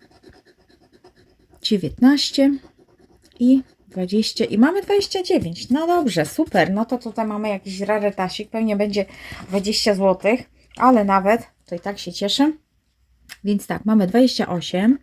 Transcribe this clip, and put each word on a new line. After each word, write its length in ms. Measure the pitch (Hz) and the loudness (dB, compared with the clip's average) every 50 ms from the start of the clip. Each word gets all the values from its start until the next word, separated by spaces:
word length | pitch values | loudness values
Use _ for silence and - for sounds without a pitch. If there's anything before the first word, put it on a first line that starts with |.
| _ _ _ _ _ - - _ _ _ _ _ _ _ _ _ _ _ _ _ _ - _ _ _ _ _ _ _ _ _ _ | _ _ _ _ _ -20 -20 _ _ _ _ _ _ _ _ _ _ _ _ _ _ -20 _ _ _ _ _ _ _ _ _ _
Dziewiętnaście 880 | - - 220 190 175 135 - - 247 262 294 269 - - - - 269 277 277 269 - - _ _ _ _ _ _ _ _ _ _ _ _ _ - | -4 -2 -2 0 -2 -4 -2 4 4 4 4 4 0 -2 0 2 2 2 2 -2 -8 -16 _ _ _ _ _ _ _ _ _ _ _ _ _ 0
i 220 | 240 247 269 269 254 _ _ _ _ _ | 2 4 4 4 2 _ _ _ _ _
dwadzieścia. 560 | - 185 185 180 196 220 220 - - - 226 | -8 -8 -6 -2 -2 -2 -2 -2 -2 -4 -4
I 140 | - - 202 | -2 2 4
mamy 240 | 240 302 359 403 | 4 4 2 0
dwadzieścia 400 | 359 - 403 403 403 - - 381 | -2 0 0 0 0 -2 -4 -6
dziewięć. 480 | 370 370 381 254 175 165 170 - - - | -2 0 0 0 -2 -4 -8 -10 -6 -2
No 160 | 247 302 320 | -2 0 2
dobrze, 400 | 339 349 349 311 240 180 165 147 | 2 2 2 2 0 0 -2 -2
super. 460 | - - - 320 311 - 190 156 175 | -2 -2 -4 -4 0 2 0 2 2
No 120 | 190 202 226 | 0 -4 -4
to 140 | - 262 240 | -4 -6 -8
tutaj 280 | - 226 208 233 220 | -8 -8 -6 -6 -6
mamy 220 | 214 208 208 214 214 | -4 -4 -4 -4 -4
jakiś 320 | 202 190 - 196 190 190 | -6 -6 -8 -12 -10 -8
rarytasik. 680 | 196 202 214 214 208 208 196 - 185 180 - - 208 - | -4 -2 -2 0 0 -2 -2 -2 -6 -6 -6 -10 -12 -8
Pewnie 260 | - 226 226 220 208 | -6 -4 -2 0 0
będzie 280 | 196 208 208 202 202 190 - - - - - - - - - | 0 0 -2 -2 -4 -4 -4 -8 -20 -18 -18 -18 -16 -10 -6
dwadzieścia 460 | 185 202 190 208 220 - - 226 202 | -4 -4 -2 -2 -2 0 0 0 0
złotych, 460 | 190 196 190 180 185 - 202 233 247 - _ _ _ _ _ - | 2 2 2 2 2 2 0 0 0 -2 _ _ _ _ _ -4
ale 280 | - 226 254 262 226 202 | 2 4 4 4 4 4
nawet 380 | 196 196 196 180 202 220 240 - - _ _ _ | 2 2 2 4 2 0 0 -2 -8 _ _ _
to 80 | - 175 | -14 -12
i 60 | 170 | -10
tak 180 | - 202 202 196 | -10 -10 -10 -10
się 140 | - 180 | -12 -12
cieszę. 400 | 180 - 202 202 - - 277 311 302 - _ _ _ _ _ _ _ _ _ _ _ _ _ - - _ - | -8 -6 -4 -2 0 2 0 0 0 -4 _ _ _ _ _ _ _ _ _ _ _ _ _ -20 -16 _ -4
Więc 220 | 196 208 196 - | -2 -2 -2 -2
tak, 180 | - 175 165 - | -6 -8 -4 0
mamy 220 | 214 220 220 190 | 2 2 4 4
dwadzieścia 420 | 180 185 233 262 247 - - - - | 4 4 4 4 4 2 0 -4 -4
osiem, 500 | 180 170 151 - - 180 202 233 277 277 | -4 -6 -6 -4 -2 0 2 2 2 2